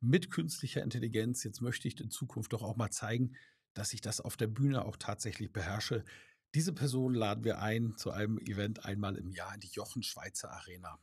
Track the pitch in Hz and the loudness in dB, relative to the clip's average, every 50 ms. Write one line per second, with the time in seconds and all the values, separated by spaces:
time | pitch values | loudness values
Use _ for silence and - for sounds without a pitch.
0 | - 117 135 185 - - - - 160 160 - - - 127 - - - - 113 123 | 4 6 6 6 6 4 0 0 0 0 0 -4 -4 -2 -2 0 0 0 0 0
1 | 117 117 110 107 110 120 123 - - 110 98 - 113 127 127 - - 120 - - | 0 0 2 2 2 2 2 0 -2 -4 -4 -2 -2 -2 -2 0 -2 -4 -4 -4
2 | - 110 - - - 123 - 117 110 - - 107 113 98 - 120 113 104 - - | -6 -6 -6 -6 -6 -4 -4 -4 -4 -2 -2 -2 -2 -2 0 2 0 0 0 -2
3 | - 107 113 123 127 123 131 - - - _ _ _ _ - - 107 - - 107 | -2 0 2 4 2 2 0 -4 -20 -20 _ _ _ _ -8 -4 -4 -4 -4 -4
4 | - 110 107 - - 117 - - 117 107 107 113 135 143 139 127 - 110 104 - | -2 -2 -2 -2 -2 -4 0 0 0 2 2 4 4 4 4 4 2 0 -2 -6
5 | - - 104 - - 110 101 - 107 98 - 107 90 87 98 110 - - - 113 | -4 -4 -4 -2 -2 -4 -4 -4 -6 -4 -2 -2 -2 0 0 -2 0 0 0 -2
6 | - - - - - - - _ _ _ - 147 160 190 165 135 135 143 123 131 | -2 -6 -14 -20 -20 -20 -20 _ _ _ 2 2 2 2 2 2 2 2 4 4
7 | 131 127 127 117 110 101 104 113 113 113 101 - 98 107 110 113 117 117 107 - | 4 4 6 6 6 4 4 2 2 2 2 2 2 2 4 4 2 2 0 -2
8 | - - - 95 104 104 110 104 - - 101 101 101 104 110 - - - 98 101 | -4 -2 0 0 2 2 2 0 0 -2 0 0 0 0 0 -2 -2 -4 -2 0
9 | 101 98 98 98 98 95 92 90 87 95 98 101 98 95 - 104 104 - - 127 | 0 0 -2 -2 -4 -6 -6 -6 -6 -8 -8 -12 -12 -10 -8 -8 -6 -6 -4 -4
10 | 107 - - - - - - - - - - - - - 90 90 90 92 - - | -4 -4 -6 -6 -8 -8 -8 -8 -8 -8 -10 -12 -12 -12 -14 -12 -12 -12 -12 -14